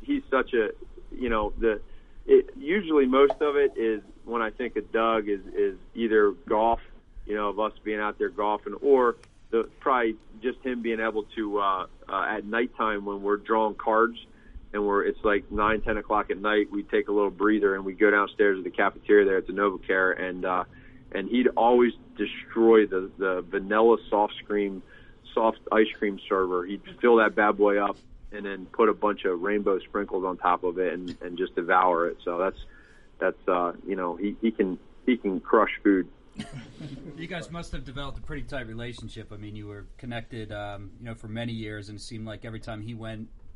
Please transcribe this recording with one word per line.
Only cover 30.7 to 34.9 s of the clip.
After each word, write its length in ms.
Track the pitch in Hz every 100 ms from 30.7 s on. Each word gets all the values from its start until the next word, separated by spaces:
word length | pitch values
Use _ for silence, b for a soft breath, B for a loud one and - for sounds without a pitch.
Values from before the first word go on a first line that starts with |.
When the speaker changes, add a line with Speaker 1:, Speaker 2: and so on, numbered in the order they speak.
| 87
Speaker 1:
it 160 | 90
and, 220 | 87 90 80
and 160 | 90 87
just 180 | 92 -
devour 520 | 85 92 92 85 85
it. 100 | - 90
So 120 | 87
that's, 200 | 95 - - b b b b -
that's, 300 | 92 - -
uh, 260 | 90 87 - -
you 80 | 95
know, 220 | 87 85
he, 180 | 101 -
he 100 | 113
can, 260 | - 95 85 -